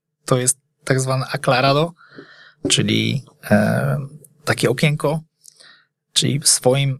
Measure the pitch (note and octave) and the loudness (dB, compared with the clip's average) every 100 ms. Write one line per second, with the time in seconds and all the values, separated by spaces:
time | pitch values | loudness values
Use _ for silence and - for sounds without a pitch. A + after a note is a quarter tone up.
0 | _ _ - B2+ B2 - _ _ - C3 | _ _ -2 0 0 -4 _ _ -2 -2
1 | C3 C3 B2+ B2+ - B2+ C3+ C#3+ E3+ - | 0 -4 -4 -4 0 2 2 2 0 -6
2 | - - - - - _ - - G#2 A2 | -20 -20 -20 -20 -20 _ -2 0 0 0
3 | A2+ C3 - _ - G#2+ A2 A#2+ C#3 D3 | 0 -2 -6 _ 0 2 2 0 0 -4
4 | C3+ - - _ - A2 A#2 C3+ D3+ D3+ | -6 -14 -20 _ -6 0 0 2 0 0
5 | D3 D#3+ - _ - - - _ _ _ | -2 -4 -8 _ -20 -20 -20 _ _ _
6 | _ - B2+ C#3 - - B2+ C3+ C#3 | _ -2 0 0 0 2 2 2 2